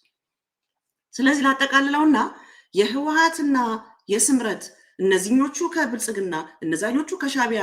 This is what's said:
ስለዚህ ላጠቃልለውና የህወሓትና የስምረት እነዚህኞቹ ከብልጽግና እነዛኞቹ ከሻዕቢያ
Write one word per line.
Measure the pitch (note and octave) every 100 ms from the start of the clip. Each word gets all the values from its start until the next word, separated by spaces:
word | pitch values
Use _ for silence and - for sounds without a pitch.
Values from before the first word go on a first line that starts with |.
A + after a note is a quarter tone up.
| _ _ _ _ _ _ _ _ _ _ _
ስለዚህ | - C4+ C#4+
ላጠቃልለውና | C4+ C4+ C4+ C4+ C#4 D4 D#4 A#3 C4+ - - - _ F#3
የህወሓትና | G#3+ C4 D4+ D#4 E4 D#4+ D4 C4+ A#3 A3 - _ -
የስምረት | G3+ C4 C4 A3 F3+ - - _ -
እነዚህኞቹ | F#3+ F#3 G3 B3+ D4 - E4+
ከብልጽግና | E4 C4+ A#3 A3+ G3+ F#3+ D#3+ D#3+ -
እነዛኞቹ | D#3+ D#3+ G#3 C4 D4+ F#4+
ከሻዕቢያ | C#4 C4+ A#3+ A3